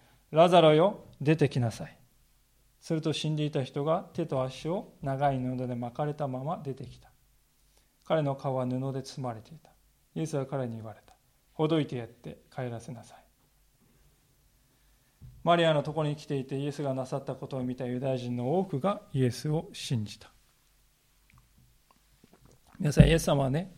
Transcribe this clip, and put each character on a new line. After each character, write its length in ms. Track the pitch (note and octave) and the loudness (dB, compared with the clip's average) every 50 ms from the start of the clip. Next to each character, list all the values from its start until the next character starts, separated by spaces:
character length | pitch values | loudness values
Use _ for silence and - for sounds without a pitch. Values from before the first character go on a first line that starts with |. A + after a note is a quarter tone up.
| _ _ _ _ _ - | _ _ _ _ _ 0
「ラ 180 | D3+ D#3 F3 F3+ | 6 6 8 8
ザ 120 | F3+ E3+ | 10 8
ロ 140 | D#3+ D#3 D3+ | 10 10 8
よ、 300 | D#3 F3 G3+ G#3+ - - - - - | 8 6 4 2 -2 -12 -18 -10 -2
出 160 | C#3 D3 D#3+ | 2 2 4
て 120 | D#3+ D3 B2+ | 4 4 2
き 120 | - C3+ | 2 2
な 100 | A#2+ A2+ | 0 0
さ 160 | - - D#2 | -2 -6 -12
い。」 120 | - - - _ _ _ _ _ _ _ _ _ _ _ _ _ _ _ _ | -14 -16 -20 _ _ _ _ _ _ _ _ _ _ _ _ _ _ _ _
す 140 | - - E3 | -6 -4 -2
る 80 | D#3+ | -2
と 100 | D3+ D#3+ | 0 -2
死 160 | C#3+ - - D#3 | -2 -2 -2 -2
ん 80 | D#3 | -2
で 80 | D3+ D3+ | 0 -2
い 60 | D3 | -2
た 120 | D3+ C#3+ | -2 -2
人 220 | C3 - - D3 C#3+ | -4 -4 -4 -4 0
が 240 | D#3+ E3 F#3+ G#3+ - | 0 0 0 -2 -6
手 140 | - - E3 | -6 -6 -4
と 160 | - D3+ C3 | -2 -2 -2
足 260 | C3 B2+ - - - D#3 | -2 -4 -6 -8 -6 -6
を 260 | F3+ G#3 - - - - | -6 -6 -6 -10 -14 -10
長 300 | - C3+ C3+ C3+ C#3+ C#3 | -6 -4 -2 0 2 2
い 60 | C3+ B2+ | 2 0
布 280 | B2+ B2+ B2+ B2+ B2+ | -2 -4 -4 -4 -4
で 80 | B2 B2 | -6 -6
巻 220 | A#2+ A#2+ A#2+ - | -6 -6 -8 -4
か 80 | - D3+ | -4 -4
れ 100 | D3 C#3+ | -4 -4
た 140 | D3 D3 C3 | -4 -4 -6
ま 160 | B2+ B2+ C3+ | -6 -6 -6
ま 160 | D#3 F3+ - | -6 -6 -6
出 120 | D3+ C#3 B2 | -6 -10 -10
て 100 | - - | -10 -12
き 140 | - - - | -16 -16 -20
た。 100 | - - _ _ _ _ _ _ _ _ _ _ _ _ _ _ _ _ _ _ _ | -20 -20 _ _ _ _ _ _ _ _ _ _ _ _ _ _ _ _ _ _ _
彼 180 | - E3 D#3+ | -2 0 0
の 140 | D3 C#3 C3+ | 0 0 -2
顔 180 | C#3 - C#3 B2+ | -4 -4 -4 -2
は 120 | C3 B2+ | -2 -2
布 260 | B2 B2+ B2+ C3+ C3+ | -2 -4 -4 -4 -4
で 100 | B2+ C3+ | -6 -8
包 240 | B2+ - - D3 B2+ | -8 -10 -10 -8 -8
ま 80 | B2 A2+ | -8 -8
れ 60 | A2 | -10
て 140 | - - D#3+ | -14 -20 -20
い 40 | D3+ | -20
た。 120 | _ - _ _ _ _ _ _ _ _ - | _ -20 _ _ _ _ _ _ _ _ -8
イ 80 | D#3+ | -6
エ 40 | D#3+ | -6
ス 100 | D3+ D#3 | -4 -4
は 100 | C#3 C3+ | -4 -4
彼 200 | C3+ D3 C3+ B2+ | -4 -4 -6 -6
に 100 | A#2 A2+ | -6 -8
言 80 | A2+ A2 | -10 -12
わ 100 | A2 G#2 | -14 -16
れ 60 | - - | -18 -20
た。 100 | - - _ _ _ _ _ _ _ | -20 -20 _ _ _ _ _ _ _
「ほ 160 | _ - D#3 D#3 | _ -2 0 2
ど 120 | E3 D#3 | 2 2
い 60 | C#3 | 0
て 100 | - - | 0 -4
や 80 | B2 A2+ | -8 -8
っ 40 | A2+ | -10
て 340 | - - - D#3 - - _ _ - | -14 -16 -16 -16 -16 -18 _ _ -10
帰 160 | C#3 B2+ A#2+ | -8 -8 -6
ら 100 | A#2 A2 | -8 -10
せ 120 | - - | -10 -12
な 100 | B2 A2+ G#2+ | -14 -14 -14
さ 120 | - - | -20 -20
い。」 80 | - - _ _ _ _ _ _ _ _ _ _ _ _ _ _ _ _ _ _ _ _ _ _ _ _ _ _ _ _ _ _ _ _ _ _ _ _ _ _ - - - - - - | -20 -20 _ _ _ _ _ _ _ _ _ _ _ _ _ _ _ _ _ _ _ _ _ _ _ _ _ _ _ _ _ _ _ _ _ _ _ _ _ _ -20 -20 -20 -14 -4 2
マ 120 | E3 E3+ | 2 4
リ 100 | E3+ E3 | 6 6
ア 80 | D#3+ D#3 | 4 4
の 80 | D3 | 2
と 100 | C#3 D#3 | 0 -2
こ 100 | D3 D#3+ | -2 -2
ろ 60 | D3+ D3 | -2 -2
に 80 | D3 | -2
来 100 | D3+ - | -4 -6
て 100 | - D3 | -4 -4
い 80 | C3+ B2 | -4 -4
て 140 | - C#3+ C3+ | -4 -4 -4
イ 80 | C#3+ | -4
エ 60 | D3 | -4
ス 100 | C#3 - | -4 -4
が 120 | D3 C3+ C3 | -4 -4 -2
な 120 | C3+ C3 | -4 -4
さ 120 | - D3 C3+ | -4 -6 -6
っ 60 | C3+ | -6
た 100 | - B2+ | -6 -10
こ 120 | - C#3+ | -8 -8
と 100 | B2+ C#3+ | -8 -6
を 60 | C3 | -4
見 120 | B2+ B2 B2 | -4 -4 -4
た 120 | - C3 | -4 -4
ユ 140 | B2 B2 B2 | -4 -4 -2
ダ 100 | C#3 C3+ | -2 -2
ヤ 80 | C3 A#2+ | -2 -2
人 180 | A#2+ A#2+ B2 | -4 -4 -4
の 220 | A#2+ A#2+ B2+ D#3+ F#3+ | -2 -2 0 0 0
多 60 | F#3+ | 0
く 160 | F#3+ C#3+ C3+ | -2 -2 -2
が 220 | D3+ G3 G#3 G#3 - - | 0 -2 -2 -2 -6 -4
イ 120 | - C3 B2+ | 0 2 2
エ 60 | A#2+ | 2
ス 180 | A#2 - - D3+ | 0 -2 -4 -2
を 220 | D3+ E3 - - | -2 -2 -4 -6
信 320 | - - - - C#3 A2 G#2+ | -12 -10 -6 -2 -2 -2 -2
じ 160 | G#2 - - | -4 -8 -14
た。 100 | - - _ _ _ _ _ _ _ _ _ _ _ _ _ _ _ _ _ _ _ _ - - _ _ _ _ _ _ _ _ _ _ _ _ _ _ _ _ _ - _ - - - - _ _ _ - - | -20 -20 _ _ _ _ _ _ _ _ _ _ _ _ _ _ _ _ _ _ _ _ -20 -20 _ _ _ _ _ _ _ _ _ _ _ _ _ _ _ _ _ -20 _ -20 -20 -20 -20 _ _ _ -8 -2
皆 140 | F3+ D3 | -2 4
さ 100 | - D#3 | 8 8
ん、 60 | - C#3+ | 8 10
イ 40 | |
エ 60 | E3 D#3+ | 8 4
ス 60 | D#3+ | 2
様 200 | F3+ D3 C#3 C#3 | 2 2 2 2
は 60 | C3 | 2
ね、 240 | C3+ E3 F#3+ - - | 0 -2 -4 -6 -12